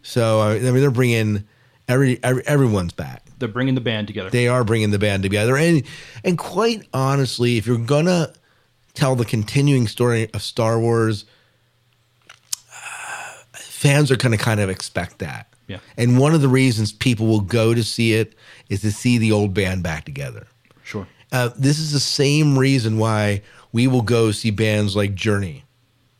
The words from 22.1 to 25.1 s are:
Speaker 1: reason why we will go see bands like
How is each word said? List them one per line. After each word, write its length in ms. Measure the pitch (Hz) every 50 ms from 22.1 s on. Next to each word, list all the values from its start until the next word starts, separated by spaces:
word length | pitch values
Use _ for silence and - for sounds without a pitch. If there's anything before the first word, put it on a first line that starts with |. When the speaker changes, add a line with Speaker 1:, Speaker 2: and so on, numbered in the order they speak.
| - - 143 139 143 151 156 147 139 131
Speaker 1:
reason 400 | 131 135 135 131 110 113 110 110
why 440 | 110 113 110 107 104 104 101 98 - - - - - _
we 140 | - 113 123
will 160 | 131 127 127
go 280 | 110 98 120 117 113 110
see 200 | 101 - - 113
bands 440 | 101 95 110 110 107 104 104 101 95
like 200 | 104 104 101